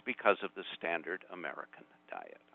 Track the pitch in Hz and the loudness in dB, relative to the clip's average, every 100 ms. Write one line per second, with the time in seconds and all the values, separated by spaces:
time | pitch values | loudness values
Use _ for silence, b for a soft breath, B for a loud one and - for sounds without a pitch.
0 | 123 120 110 95 98 95 90 - 82 85 | -4 4 6 6 4 -6 -8 -4 0 0
1 | 85 92 90 92 78 73 - - - - | 0 -4 -4 -8 -6 -6 -10 -14 -20 -20
2 | - 50 50 50 - | -10 -10 -10 -14 -20